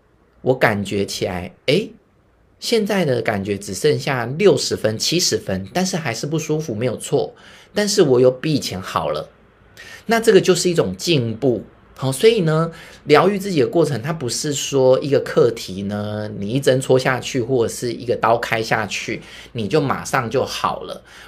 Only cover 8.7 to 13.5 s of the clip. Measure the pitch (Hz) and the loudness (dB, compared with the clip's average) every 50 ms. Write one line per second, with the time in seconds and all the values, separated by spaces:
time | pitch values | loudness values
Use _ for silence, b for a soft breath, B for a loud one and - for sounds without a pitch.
8.7 | 107 92 92 - - 92 80 73 73 76 - - - _ _ _ _ _ _ _ | -8 -8 -6 -4 -4 -2 -2 -2 -2 -4 -6 -10 -14 _ _ _ _ _ _ _
9.7 | B B B B B B B - 226 226 226 233 196 185 165 185 180 170 - 185 | B B B B B B B 0 0 2 4 4 4 4 4 2 2 2 2 0
10.7 | 170 165 131 95 92 - - 175 170 135 117 113 107 107 - 135 117 98 - - | 2 2 0 0 -2 -4 -2 0 2 2 2 0 -2 0 0 2 2 0 -2 -10
11.7 | - _ _ _ - - 131 131 131 - - 226 240 220 170 160 156 156 165 165 | -18 _ _ _ -10 -6 -4 -4 0 4 4 4 4 4 2 2 2 0 0 -2
12.7 | B B B B B B B - 147 143 160 190 208 190 190 202 | B B B B B B B 4 4 6 6 4 2 0 -2 -2